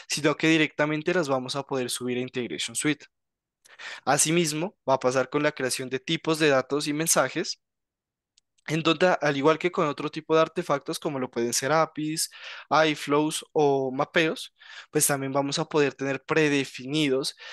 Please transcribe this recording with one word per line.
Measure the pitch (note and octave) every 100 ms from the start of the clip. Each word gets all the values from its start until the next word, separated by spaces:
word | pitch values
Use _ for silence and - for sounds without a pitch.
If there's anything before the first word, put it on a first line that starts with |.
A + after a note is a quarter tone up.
| -
sino | - D3 D3
que | D#3+
directamente | D#3+ D3+ - D3+ D3+ D3+
las | F3 C#3+
vamos | C3 B2+ C#3
a |
poder | C3+ C3+ B2
subir | - B2 B2
a |
Integration | B2+ B2+ A2+ - - A#2
Suite. | D3+ C#3+ - _ _ _ _ _ _ - - -
Asimismo, | - C#3+ D#3 E3+ E3 D3+ F3+ - -
va |
a | C3
pasar | B2+ C3 B2+
con | D3
la | D3+
creación | - C3 - C3
de | C3
tipos | - D#3+ - D#3+
de | D#3
datos | C3+ B2+ C#3 D3+
y |
mensajes, | D3 E3 F3+ C3 D#3 G3+ - _ _ _ _ _ _ _ _ _ _ -
en | D#3
donde, | D#3+ D#3+ F#3 F3+
al | D3 C#3
igual | C#3+ D#3
que | F3
con | F3 D#3
otro | C#3 D3
tipo | - - D#3+
de |
artefactos, | D#3+ - E3+ C#3+ - D#3+
como | E3+ C#3
lo | B2+
pueden | - A#2+
ser | A#2 C3+
apis, | D#3+ D#3 - D3+ D#3+ - - - - -
iFlows | D3 D#3+ D3 - D3 D3+ D#3 -
o | D#3+ D3 C#3 C3
mapeos, | C3 C3+ F3+ D#3+ - - _ - - -
pues | D3+
también | C#3+ C#3 C3+
vamos | C#3 C#3 C#3
a |
poder | D#3 D#3 C#3+
tener | - C3+ C3+
predefinidos | - D#3 D3+ C#3+ C3+ - B2+ D3+ D3 C3 D3 - -